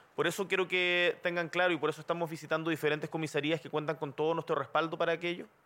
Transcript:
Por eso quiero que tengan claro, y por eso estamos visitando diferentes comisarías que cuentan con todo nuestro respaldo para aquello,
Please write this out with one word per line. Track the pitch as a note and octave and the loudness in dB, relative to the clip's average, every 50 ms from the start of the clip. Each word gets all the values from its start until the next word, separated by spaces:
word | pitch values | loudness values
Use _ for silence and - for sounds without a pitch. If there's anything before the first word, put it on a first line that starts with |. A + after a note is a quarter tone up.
| - _ _ | -20 _ _
Por | - D3+ | 0 0
eso | E3+ E3+ - G3 | 0 0 -2 -2
quiero | E3+ F#3 F#3 F#3 | 0 0 0 0
que | F3 F3+ F#3 F3+ F3+ F3 F3 F3 F3 - - | 0 0 2 2 4 4 4 4 2 0 0
tengan | - F3+ F3 F3 E3+ | -4 -2 -2 -2 -4
claro, | D#3 - F3 F3+ F3+ | -2 2 2 4 4
y | F3 | 4
por | D3+ D3+ D3+ | 2 0 -2
eso | D3+ D#3+ | -2 -2
estamos | D3+ - E3+ E3+ E3+ D#3 | -4 -4 -2 -2 -2 -4
visitando | E3 D3+ D#3+ C#3+ D#3+ D#3+ D#3+ E3 | -6 -10 -4 -2 -2 0 2 0
diferentes | D#3+ C#3+ - D3 D3+ D#3 D#3 D#3 | -2 2 2 2 2 0 -2 -4
comisarías | - D#3+ D#3+ D3 - D3+ C#3 D3 E3 D#3 | -4 -4 -4 0 0 0 2 2 0 0
que | - C#3+ | -2 -4
cuentan | - D3+ D3+ D3 D#3+ | -4 -4 -2 -2 -4
con | D3 D#3 C#3+ | -4 -4 -6
todo | C3 - D3+ D#3+ E3 | -2 0 0 2 2
nuestro | E3 D#3 - D#3+ | 0 0 0 0
respaldo | C#3+ C3+ - - D#3 D#3+ D#3+ E3+ | 0 0 0 0 0 0 0 0
para | E3 E3+ E3 E3 | 0 0 0 0
aquello, | E3 E3+ F3 F3 - - - _ _ _ | 0 -2 -4 -4 -4 -8 -16 _ _ _